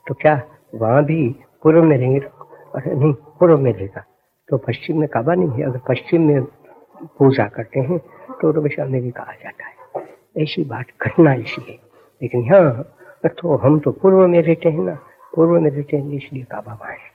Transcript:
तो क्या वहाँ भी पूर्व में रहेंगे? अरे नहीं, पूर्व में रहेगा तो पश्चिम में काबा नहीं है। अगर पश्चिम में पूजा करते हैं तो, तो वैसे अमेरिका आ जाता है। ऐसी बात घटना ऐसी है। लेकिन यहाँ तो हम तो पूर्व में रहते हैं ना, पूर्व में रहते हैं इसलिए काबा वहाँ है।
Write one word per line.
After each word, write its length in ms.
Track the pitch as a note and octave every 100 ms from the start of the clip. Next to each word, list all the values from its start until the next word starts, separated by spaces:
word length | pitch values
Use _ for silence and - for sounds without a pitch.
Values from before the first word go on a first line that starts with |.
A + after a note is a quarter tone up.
| -
तो 60 |
क्या 280 | - D3+ D3 - _ _
वहाँ 280 | A2+ A2 C3
भी 220 | D3 D#3+ B2 - _ _
पूर्व 200 | D#3 D#3+
में 140 | E3 C#3
रहेंगे? 220 | B2+ C3+
अरे 760 | - _ - - - - -
नहीं, 180 | C3 D3+
पूर्व 440 | C#3 - _ F3 D3+
में 140 | C3
रहेगा 300 | G2+ G2 - - _ _ _ _
तो 80 | C#3
पश्चिम 420 | - A#2 - D#3
में 80 | D3+
काबा 240 | A#2 C3
नहीं 160 | F3+ E3+
है। 120 | A#2+
अगर 160 | C#3+ B2 -
पश्चिम 320 | B2 - E3+
में 220 | D#3 C#3+ B2 _ _ _ _ - - _
पूजा 280 | C#3 A#2+ G#2
करते 320 | - A2 C3+
हैं 180 | C3 F3
तो, 540 | - - - C4 D#3+
तो 80 | D#3
वैसे 200 | D3 -
अमेरिका 420 | C3+ C3 B2 -
आ 100 | -
जाता 320 | - - -
है। 80 | - _ - - - - _ D#3+
ऐसी 260 | D3+ -
बात 220 | C#3+ A2+ B2+ _
घटना 320 | A#2+ - D#3
ऐसी 280 | B2+ A2+ -
है। 160 | - - _ _ _ _
लेकिन 220 | B2 B2
यहाँ 400 | A#2 G3 D#3+ A#2 D#3 _ - _ E3+
तो 240 | - E3+ -
हम 220 | C3+ D3+
तो 120 | D3
पूर्व 360 | - F#3+ F#3+ F3+
में 140 | F3
रहते 280 | E3 E3 E3+
हैं 140 | D#3
ना, 100 | F#3 D3+ _ _ _
पूर्व 260 | - E3 E3+
में 80 | D3+
रहते 260 | C#3 C#3+ D3
हैं 140 | C#3+
इसलिए 300 | C#3+ - C3+
काबा 300 | B2 G#2+ A2
वहाँ 180 | A2 -
है। 180 | - -